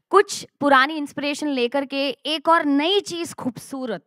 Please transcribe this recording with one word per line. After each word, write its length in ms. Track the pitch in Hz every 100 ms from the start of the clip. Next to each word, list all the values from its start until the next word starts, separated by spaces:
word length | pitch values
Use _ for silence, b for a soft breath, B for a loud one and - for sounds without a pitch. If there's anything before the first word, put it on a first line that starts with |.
| _
कुछ 380 | 370 403 - - -
पुरानी 340 | 285 269 269
इंस्पिरेशन 540 | 320 285 - 285 294 302
लेकर 380 | 269 240 277 269
के 240 | 277 277
एक 400 | - 269 311 320
और 160 | 330 302
नई 340 | 277 311 403
चीज़ 360 | 392 339 339 -
खूबसूरत 720 | 254 - - - 254 180